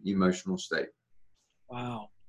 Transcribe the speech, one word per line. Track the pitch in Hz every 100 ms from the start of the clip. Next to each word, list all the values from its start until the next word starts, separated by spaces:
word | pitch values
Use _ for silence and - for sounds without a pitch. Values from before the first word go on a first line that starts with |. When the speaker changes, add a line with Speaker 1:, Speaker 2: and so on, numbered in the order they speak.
Speaker 1:
emotional | 95 98 92 90 95 92
state. | - 80 - - _ - - _ _ _ -
Speaker 2:
Wow. | 123 123 117 107 -